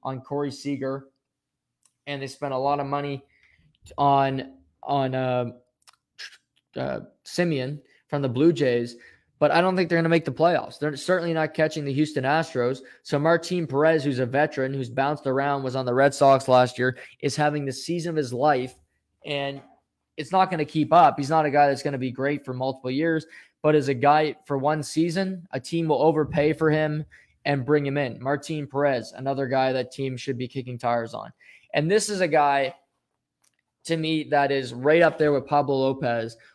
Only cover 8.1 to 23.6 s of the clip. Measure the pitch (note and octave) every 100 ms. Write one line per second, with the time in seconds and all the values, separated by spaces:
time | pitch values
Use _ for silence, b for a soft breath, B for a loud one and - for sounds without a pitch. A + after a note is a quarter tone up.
8.1 | D3 C3+ A#2+ D#3+ E3+ C3+ A#2+ A#2+ - b
9.1 | b b - D3 D#3 F3+ F#3 E3+ E3 E3
10.1 | E3 D#3+ B2 E3 E3+ - - D3+ C#3 -
11.1 | F#3 E3+ D#3+ D#3 D#3 D#3 D#3 C#3+ C3+ D3+
12.1 | D3+ C3 D#3 D#3+ C3 A#2+ - - B -
13.1 | C#3+ D#3 E3+ E3+ F3+ D#3 C3+ D#3 D#3+ C#3+
14.1 | B2+ B2 C#3+ D#3 D3+ C3 C3+ A#2+ A2+ C#3
15.1 | D3 C#3 C3 C#3 C#3 C3 C3 B2+ B2 C#3
16.1 | C#3 C#3 C3+ B2+ B2+ B2+ - B2+ B2 B
17.1 | B D3 C#3 D3 D3 C#3 C3 - E3+ E3
18.1 | D#3+ C3 A#2+ D3 C#3 B2+ - _ _ _
19.1 | _ - C#3+ C#3 C#3 - _ _ _ _
20.1 | - C#3+ F#3 F#3 F3 D3 D#3 C#3 D#3+ E3
21.1 | - C#3 D#3+ D3+ C#3+ C#3+ C#3 D3 C3+ B2+
22.1 | A#2+ C#3 D3 C#3 B2+ C3 C3 B2+ C3 E3
23.1 | D#3+ D#3 B B B